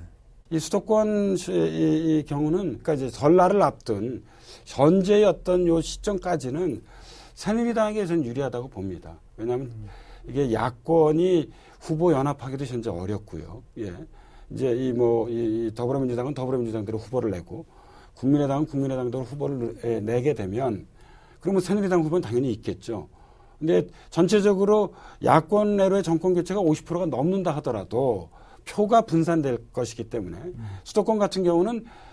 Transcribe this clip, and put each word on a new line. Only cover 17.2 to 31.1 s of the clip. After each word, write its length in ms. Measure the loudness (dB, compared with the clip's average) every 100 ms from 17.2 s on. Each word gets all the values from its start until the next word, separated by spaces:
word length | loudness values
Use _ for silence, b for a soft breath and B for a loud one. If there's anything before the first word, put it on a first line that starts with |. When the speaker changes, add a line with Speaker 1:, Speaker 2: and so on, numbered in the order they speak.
| -2
Speaker 1:
내고 340 | -4 -8 -14 -16 b b b b
국민의당은 520 | -4 2 2 2 0 -2
국민의당대로 580 | -2 -2 -2 -4 -4
후보를, 540 | -6 -6 -4 -4 -6 -6
예, 160 | -4 -2
내게 340 | 0 0 0
되면 520 | -2 -4 -2 -2 -4 -10 b b b b b
그러면 200 | -2 0
새누리당 420 | 0 0 2 2
후보는 200 | 2 -2
당연히 300 | 0 0 0
있겠죠. 560 | -4 -6 -8 -8 -10 -10 b b b b b
근데 280 | 0 2 0 B B
전체적으로 840 | 2 4 4 4 4 4 2 2 B B B
야권 520 | 4 4 4 2 2 2
내로의 260 | 2 2
정권 320 | 2 0 2
교체가 260 | 0 0 0
오십 240 | 2 0
프로가 220 | -2 -4 -2
넘는다 440 | 0 0 0 0 -2
하더라도 720 | -4 -4 -4 0 0 0 -6 B B B
표가 380 | -8 -2 4 4
분산될 680 | 4 2 2 0 0 -2 -6
것이기 380 | -6 -6 -6 -8
때문에 260 | -8 -8 -10
Speaker 2:
음. 300 | -12 -12 -12 -14
Speaker 1:
수도권 340 | -4 -2 2